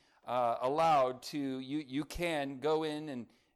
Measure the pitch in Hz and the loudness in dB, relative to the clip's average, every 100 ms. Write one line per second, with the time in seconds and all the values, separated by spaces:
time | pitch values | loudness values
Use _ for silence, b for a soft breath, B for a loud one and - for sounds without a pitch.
0 | b b - 123 120 117 127 151 165 147 | b b -4 2 2 2 0 4 6 6
1 | 127 127 - 151 139 131 131 151 135 135 | 4 0 -6 -4 -4 -4 -4 -6 -4 -6
2 | 151 - 175 156 139 135 147 156 156 151 | -6 -4 -2 -2 -4 -2 0 2 0 -4
3 | 156 123 110 b b | -6 -8 -10 b b